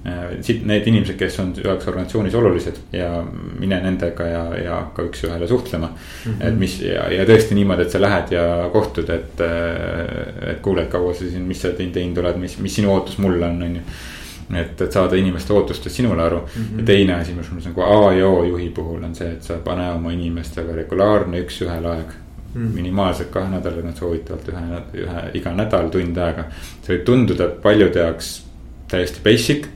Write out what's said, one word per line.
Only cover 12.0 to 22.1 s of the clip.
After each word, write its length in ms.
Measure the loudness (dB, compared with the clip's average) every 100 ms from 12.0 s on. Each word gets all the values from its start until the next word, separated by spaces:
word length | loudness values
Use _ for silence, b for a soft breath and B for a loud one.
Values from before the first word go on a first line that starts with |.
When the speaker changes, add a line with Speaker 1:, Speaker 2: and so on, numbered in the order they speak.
| -2 0
Speaker 1:
oled, 200 | 0 -2
mis, 140 | -4 -6
mis 160 | -4
sinu 200 | 0 4
ootus 240 | 4 0 0
mulle 260 | 2 2 0
on, 120 | 0
on 120 | -4 -6
ju. 60 | -8 B B B B B -6
Et, 320 | -4 -4 -4
et 100 | 0
saada 220 | 2 4 4
inimeste 360 | 2 0 2
ootustest 420 | 2 2 -2 -6 0
sinule 260 | 0 2
aru. 140 | 2 0
Speaker 2:
Mhm. 360 | -4 -6 -6 -2
Speaker 1:
Ja 40 |
teine 300 | 4 6 6
asi, 200 | 2 -2 -6
mis 140 | -8
mul 80 | -8
nagu 200 | -6 0
A 300 | 6 8 8
ja 140 | 8 6
O 140 | 4
juhi 260 | 4 0 -4
puhul 340 | -4 -6 -6
on 80 | -8
see, 140 | -6 -6
et 120 | -8
sa 160 | -6 -6
pane 200 | -4 -2 -2
oma 180 | -2 -4
inimestega 640 | -4 -2 -4 -6 -8 -6
regulaarne 680 | -6 -4 2 4 4 2 -2
üks-ühele 460 | -4 -4 -4 -2 -2
aeg. 220 | -4 -6